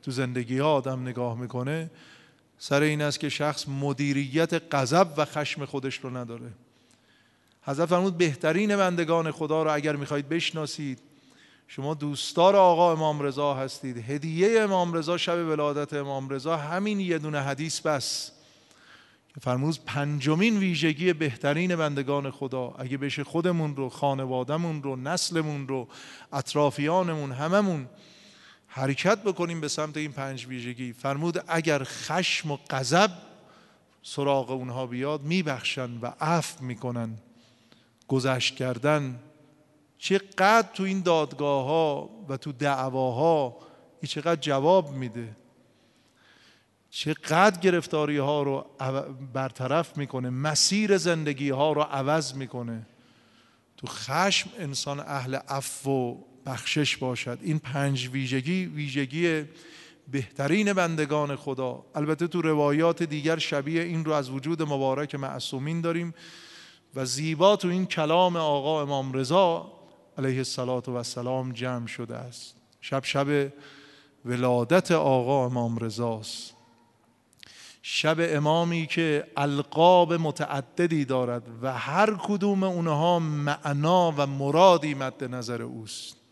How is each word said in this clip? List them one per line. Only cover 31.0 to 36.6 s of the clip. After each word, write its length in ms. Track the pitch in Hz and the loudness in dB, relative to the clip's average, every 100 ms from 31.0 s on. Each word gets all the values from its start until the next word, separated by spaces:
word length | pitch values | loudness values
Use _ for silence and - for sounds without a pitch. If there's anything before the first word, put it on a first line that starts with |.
| 139 139 170 170 - | -4 -2 -2 -2 -2
اگر 360 | 165 160 147 | 0 2 0
خشم 680 | 131 - - 160 180 - 156 | 0 -8 -4 -2 0 -2 -4
و 60 | 143 - | -8 -4
غضب 420 | 135 127 165 208 175 - - - - _ _ _ _ | -4 2 4 4 2 -18 -20 -20 -20 _ _ _ _
سراغ 500 | - - 139 139 120 | -12 -2 2 2 0
اونها 360 | 131 127 123 127 | -6 -6 -8 -8
بیاد، 340 | 123 135 151 | -6 -4 -4
میبخشن 680 | 139 180 156 127 - - 127 120 | 0 0 0 -4 -6 -6 -8 -8
و 100 | 120 - | -10 -4
عفو 440 | 156 170 - - | 0 2 0 -8